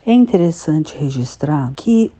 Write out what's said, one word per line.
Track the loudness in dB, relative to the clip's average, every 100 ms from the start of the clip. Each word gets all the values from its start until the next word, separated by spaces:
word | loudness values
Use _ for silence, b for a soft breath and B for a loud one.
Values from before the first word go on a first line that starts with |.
| 0
É |
interessante | 4 4 4 2 -2 -2 -2 -2 -6
registrar | -6 -4 -6 -6 -4 -2 -4
que | -6 0 2 2 2